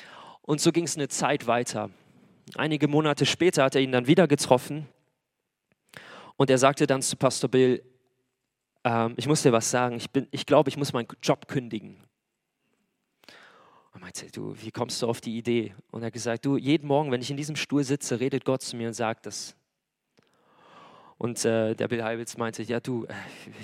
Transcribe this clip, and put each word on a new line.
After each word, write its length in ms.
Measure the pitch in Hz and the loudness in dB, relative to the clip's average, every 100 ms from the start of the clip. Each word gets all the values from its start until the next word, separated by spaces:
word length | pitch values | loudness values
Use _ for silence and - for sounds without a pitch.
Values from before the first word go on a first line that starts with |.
| - - - - | -20 -20 -20 -10
Und 220 | - 151 | -4 2
so 100 | 170 | 2
ging's 240 | 160 170 156 | 2 0 -4
eine 120 | 139 | -4
Zeit 380 | - 135 143 120 | 0 2 2 2
weiter. 440 | 120 123 113 101 - _ _ _ _ - - | 0 0 -4 -6 -10 _ _ _ _ -12 -4
Einige 320 | 151 151 147 | -2 0 2
Monate 380 | 147 156 143 139 | 2 2 2 0
später 380 | - 175 156 | 2 2 4
hat 100 | 135 | 4
er 80 | 139 | 4
ihn 100 | 131 | 2
dann 140 | 127 123 | 2 4
wieder 200 | 190 160 | 6 6
getroffen 600 | 143 - 127 - 151 143 _ _ _ _ _ _ _ _ _ _ - - - - - | 4 4 4 2 -10 -10 _ _ _ _ _ _ _ _ _ _ -20 -20 -20 -6 0
und 80 | 139 | 4
er 80 | 131 | 6
sagte 300 | 135 143 143 | 6 4 2
dann 160 | 135 | 2
zu 140 | - - | -2 0
Pastor 340 | 131 - 131 | 0 0 2
Bill, 320 | 127 127 123 - _ _ _ _ _ _ _ _ _ | 4 4 4 -4 _ _ _ _ _ _ _ _ _
ähm, 300 | 120 117 117 120 | -2 0 -2 -2
"Ich 100 | 117 | -2
muss 140 | 151 | 2
dir 100 | 139 | 4
was 180 | 113 - | 2 2
sagen, 260 | 123 123 117 | 0 -2 -4
ich 120 | - | -4
bin, 180 | 139 123 | -4 -4
ich 160 | - - | -6 4
glaube, 240 | 143 143 | 4 4
ich 80 | 143 | 0
muss 160 | 139 | -4
meinen 120 | 127 113 - | -4 -6 -6
Job 240 | - 139 - | -2 -2 -4
kündigen." 500 | 143 120 110 95 - _ _ _ _ _ _ _ _ _ _ _ _ - - - - _ _ _ | -6 -6 -10 -10 -20 _ _ _ _ _ _ _ _ _ _ _ _ -20 -20 -20 -20 _ _ _
Und 80 | 92 | -20
meinte, 300 | 90 - - | -18 -16 -14
"Du, 240 | 110 104 104 | -12 -10 -10
wie 120 | 113 | -10
kommst 320 | - 120 - | -6 -6 -2
du 40 | 117 | -2
auf 140 | 117 | -2
die 160 | - 113 | -4 -6
Idee?" 380 | 113 117 107 98 - | 0 0 -2 -10 -16
Und 100 | 110 | -10
er 60 | 117 | -10
hat 80 | |
gesagt, 320 | 117 117 117 139 | -6 -4 -2 0
"Du, 100 | 135 | 0
jeden 300 | 127 156 147 | 2 0 2
Morgen, 260 | 139 151 | 0 0
wenn 80 | 123 | -2
ich 100 | 123 | -4
in 60 | 139 | -6
diesem 200 | 151 151 | -6 -6
Stuhl 280 | - 143 | -2 0
sitze, 360 | 131 139 - 117 | 0 -2 -2 -4
redet 260 | 131 135 - | -2 -2 -2
Gott 160 | 131 | -2
zu 120 | - | -4
mir 140 | 120 117 | -8 -6
und 60 | |
sagt 320 | 110 113 113 107 | -4 -4 -4 -8
das." 280 | - - - _ _ _ _ _ _ _ _ _ _ - - - - - - | -12 -14 -18 _ _ _ _ _ _ _ _ _ _ -20 -20 -20 -20 -20 -8
Und, 260 | 120 117 | -6 -2
äh, 300 | 117 113 110 | 0 2 0
der 140 | 113 127 | -2 -4
Bill 140 | 117 | -2
Heibels 360 | 113 117 120 - | -4 -6 -8 -6
meinte, 240 | 113 110 | -6 -6
"Ja, 180 | 107 120 | -4 -4
du, 240 | 131 120 101 98 - - - - | -4 -6 -6 -12 -14 -18 -20 -18